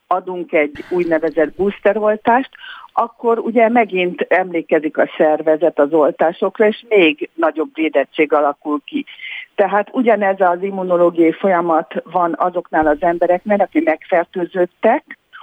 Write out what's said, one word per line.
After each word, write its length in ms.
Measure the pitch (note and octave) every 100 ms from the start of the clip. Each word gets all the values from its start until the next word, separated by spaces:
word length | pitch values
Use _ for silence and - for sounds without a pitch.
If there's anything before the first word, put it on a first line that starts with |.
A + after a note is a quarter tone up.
| -
adunk 460 | F3+ F3+ F#3 E3
egy 320 | E3+ D3 D3 -
úgynevezett 640 | F3+ E3+ D#3+ D#3+ D3 D3+ -
boosteroltást, 960 | G3 - G3+ G3+ G#3+ G#3+ - A#3 C4+ - - - -
akkor 460 | - A#3 - A#3 A3+
ugye 300 | A3+ A3+ A3
megint 580 | A#3+ G#3 F#3 F3+ - -
emlékezik 680 | E3+ F#3 E3+ D#3+ E3 D3+ -
a 120 | C3+ -
szervezet 640 | D#3 D3+ D#3+ D#3 D#3+ -
az 140 | C#3+
oltásokra, 720 | D#3+ D3 F3 D#3+ F3+ F#3+ - G#3+
és 180 | A3 A#3
még 400 | G#3 E3 D3 -
nagyobb 340 | - D#3+ D3+ C#3+
védettség 580 | - D#3+ D3 C3+ - D3
alakul 480 | D3+ D3 C#3+ D#3 D3
ki. 200 | - C3+ - - - - -
Tehát 340 | - F#3+ G3+ G3+
ugyanez 440 | - A#3 G#3 G3 F#3+
az 220 | F#3 F3
immunológiai 720 | G3 G3 F#3 F3 F3 E3+ E3
folyamat 640 | D#3+ G3+ F3 E3+ D#3+ F3 G3
van 300 | - F3 F3 E3
azoknál 480 | F3+ F3 - E3+ D#3
az 100 | D3+
embereknél, 600 | F3 E3+ F3 F3+ G#3+ G3+
akik 240 | F3+ D#3
megfertőzöttek, 1300 | D#3+ D#3 - F3 F3 F#3 E3+ F#3+ F3 _ A3 C#4 - - _ -